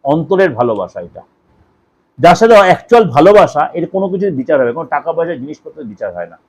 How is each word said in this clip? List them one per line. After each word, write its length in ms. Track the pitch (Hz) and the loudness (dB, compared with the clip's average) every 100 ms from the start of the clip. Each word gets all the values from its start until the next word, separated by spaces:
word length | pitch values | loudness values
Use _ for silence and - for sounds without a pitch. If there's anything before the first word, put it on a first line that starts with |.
অন্তরের 460 | 139 156 143 190 185 | -2 -4 -2 0 0
ভালোবাসা 500 | 117 120 104 90 95 | 0 -4 -4 -8 -12
এটা। 200 | 87 85 _ _ _ _ _ _ _ _ _ - | -16 -20 _ _ _ _ _ _ _ _ _ 0
যার 160 | 156 | 2
সাথে 200 | - 226 | 4 6
অ্যাকচুয়াল 560 | 220 190 - - 233 196 | 6 6 0 2 2 2
ভালোবাসা 580 | 135 175 208 160 147 147 | 4 4 6 4 0 -6
এর 120 | 170 165 | -6 -8
কোনো 220 | 190 190 | -6 -6
কিছুর 220 | 185 196 | -4 -6
বিচার 300 | 135 123 147 | -6 -4 -2
হবে, 120 | 120 | -2
কোনো 160 | 135 151 | -4 -8
টাকা 240 | 147 165 | -6 -6
পয়সা 220 | 165 165 | -6 -6
জিনিসপত্রের 520 | 151 135 147 151 - 123 | -8 -12 -16 -20 -18 -18
বিচার 280 | 101 104 | -12 -12
হয় 120 | 87 85 | -10 -14
না। 120 | 82 | -16